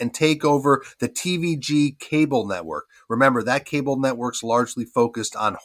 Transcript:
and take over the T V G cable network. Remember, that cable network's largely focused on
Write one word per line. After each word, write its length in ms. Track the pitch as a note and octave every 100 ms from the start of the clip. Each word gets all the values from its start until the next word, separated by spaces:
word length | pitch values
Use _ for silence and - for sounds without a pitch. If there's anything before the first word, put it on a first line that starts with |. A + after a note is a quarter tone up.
and 120 | A#2+
take 320 | - D#3 D3+
over 380 | D3+ C#3+ C#3 C3+ - -
the 100 | -
T 280 | - F3+ F3
V 200 | E3+ D#3
G 400 | - D3 D3 C#3+
cable 480 | - D#3 D3+ C3 G2+
network. 400 | F#2 E2 D2+ - _ -
Remember, 340 | A#2 C3+ B2
that 220 | A2 C#3
cable 340 | - D3 C#3 C3+
network's 440 | C3 A#2+ B2 -
largely 420 | A#2 A#2 A#2+ -
focused 520 | A2+ - A#2 A2+ G#2+ G#2+
on 200 | G#2+ F2+